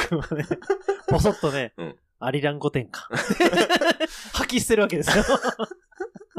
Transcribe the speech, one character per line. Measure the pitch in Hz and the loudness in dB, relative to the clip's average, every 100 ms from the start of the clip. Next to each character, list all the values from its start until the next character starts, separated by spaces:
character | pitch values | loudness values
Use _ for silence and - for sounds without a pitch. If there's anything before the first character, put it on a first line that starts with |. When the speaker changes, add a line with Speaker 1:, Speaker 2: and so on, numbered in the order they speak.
| - | -2
Speaker 1:
く | 165 | -2
ん | |
は | - 151 | -2 -4
ね、 | 147 - - 381 | -4 -4 -2 -2
<laughs> | - 392 - | -2 -4 0
ぼ | 160 | 4
そ | 208 | 4
っ | - | 2
と | 156 | -2
ね、 | 139 120 - | -2 -4 -8
Speaker 2:
う | |
ん。 | 82 - _ - 120 | -12 -12 _ -8 -4
Speaker 1:
ア | |
リ | 143 | 0
ラ | 143 | -2
ン | 147 | 0
五 | 147 | -2
点 | 135 117 | -2 -4
か。 | - - 117 - - 349 330 370 | -12 -6 -4 -2 2 4 4 2
<laughs> | 349 320 - 320 - 214 | 2 2 0 -2 -6 -8
吐 | - 262 247 | -6 -2 0
き | |
捨 | - | 2
て | 220 | 2
る | |
わ | 202 | 2
け | 165 | 0
で | |
す | 151 185 | 2 2
よ。 | 220 | 4
Speaker 2:
<laughs> | - - - 247 381 _ - 370 - 440 | 2 0 -4 -8 -8 _ -14 -12 -14 -16